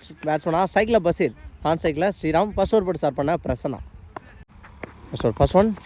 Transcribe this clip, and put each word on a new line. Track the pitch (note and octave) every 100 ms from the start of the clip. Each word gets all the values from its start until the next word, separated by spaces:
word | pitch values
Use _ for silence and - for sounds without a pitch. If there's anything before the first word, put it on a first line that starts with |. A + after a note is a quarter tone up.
| - D3+ D3+
பேட்ஸ்மேனா | D3+ E3+ E3 F#3+
சைக்கிள | G3 G#3+ A3+ E3+
பசீர், | E3+ D3+ - - - D3+
ஆன் | E3
சைக்கிள | F3 D3 F#3+ -
ஸ்ரீராம், | D#3 D#3+ G#3+
ஃபர்ஸ்ட் | F#3+ F#3+
ஓவர் | A3 F#3
போட்டு | E3
ஸ்டார்ட் | D3 C3
பண்ண | C#3+ E3+
பிரசன்னா. | - B2 D3 A#2+ - - - - - - - - - - - - -
ஃபர்ஸ்ட் | - B2
ஓவர், | G#2+
ஃபர்ஸ்ட் | C#3 F#3
ஒன் | A3 G3